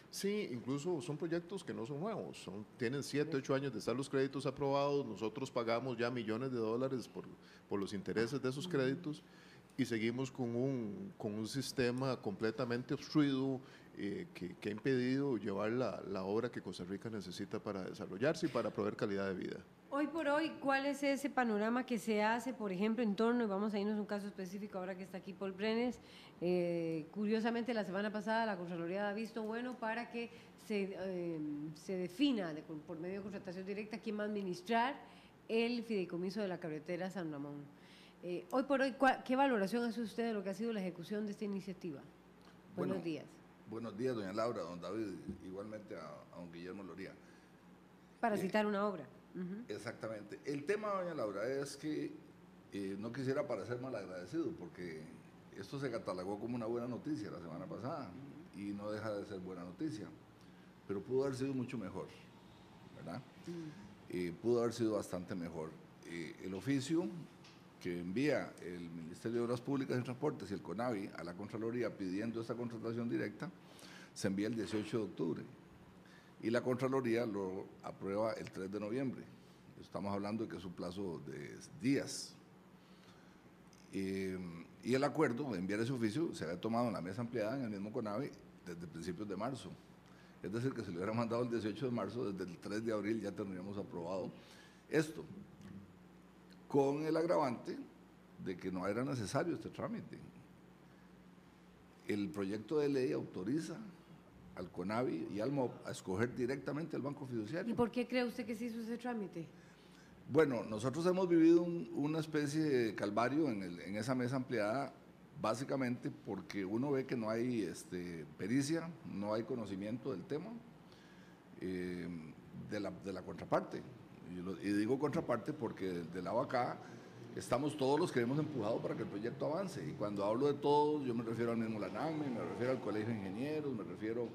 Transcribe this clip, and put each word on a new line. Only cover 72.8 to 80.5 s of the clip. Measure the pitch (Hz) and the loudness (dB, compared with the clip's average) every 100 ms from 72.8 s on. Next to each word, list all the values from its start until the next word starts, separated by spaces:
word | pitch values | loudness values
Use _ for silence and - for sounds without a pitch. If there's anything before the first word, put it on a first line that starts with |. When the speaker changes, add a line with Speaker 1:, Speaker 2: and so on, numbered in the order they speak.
| 113 117 117 | -2 -2 0
Speaker 3:
directa | 135 110 - 147 - - - - - - | 0 -2 -4 -8 -8 -18 -18 -16 -16 -14
se | - 101 | -2 2
envía | 98 107 | 2 2
el | 117 | 0
dieciocho | 98 107 104 120 | 0 0 2 0
de | 98 | 0
octubre | - 80 - - - - - - - - - - - | 0 0 -2 -6 -14 -18 -20 -20 -20 -20 -20 -20 -4
y | 110 | 2
la | 120 | 2
Contraloría | 120 127 131 135 120 113 120 | 4 2 4 4 4 4 2
lo | 101 92 95 - - | 0 -2 -2 -8 -10
aprueba | 117 - 95 101 110 | -10 -6 0 2 2
el | 107 - | 0 -6
tres | - 95 | -6 -4
de | 101 | -2
noviembre. | 104 123 135 95 - - - - - - | -2 0 0 -2 -8 -16 -20 -20 -20 -18
Estamos | - 85 98 | -8 -4 0
hablando | 101 101 110 | 0 0 0
de | |
que | 110 | -2